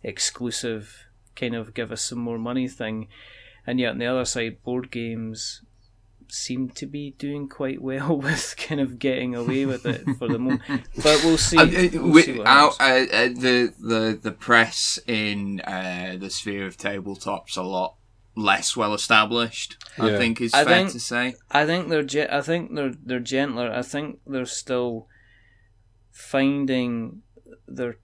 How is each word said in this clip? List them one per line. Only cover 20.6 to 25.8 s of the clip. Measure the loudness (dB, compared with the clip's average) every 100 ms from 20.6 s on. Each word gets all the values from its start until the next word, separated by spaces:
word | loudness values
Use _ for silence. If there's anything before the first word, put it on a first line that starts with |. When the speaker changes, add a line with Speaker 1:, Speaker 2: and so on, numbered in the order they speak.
Speaker 2:
fair | 6 6
Speaker 1:
think, | 4
Speaker 2:
to | -4
say. | -4 -2 -2 -6 _
Speaker 1:
I | 2 2
think | 0 0
they're | 0
ge-, | 0 -2 0
I | -2
think | 0 -2 -2 -4
they're, | -4 -6
they're | -6 -6
gentler. | -2 -2 0 -2 -4
I | -4
think | -4 -6 -6 -10
they're | -8 -6 -6
still | -8 -4 -2 -2 -4 -10 _ _ _ _ _ _ _